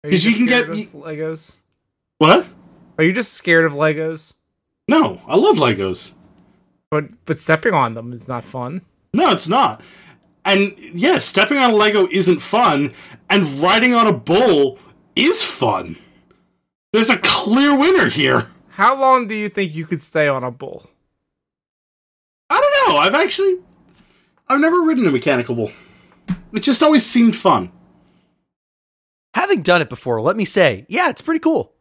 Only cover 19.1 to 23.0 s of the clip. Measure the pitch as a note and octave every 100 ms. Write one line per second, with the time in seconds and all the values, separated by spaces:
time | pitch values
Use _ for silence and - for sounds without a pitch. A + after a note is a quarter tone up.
19.1 | C4 A3+ A3 G#3 G3+ F#3 D#3 D#3 E3+ -
20.1 | D#3+ D3+ C3+ B2 A#2+ - - _ _ _
21.1 | _ _ _ _ _ _ _ _ _ _
22.1 | _ _ _ _ F4 C#5+ C#5+ B4+ D4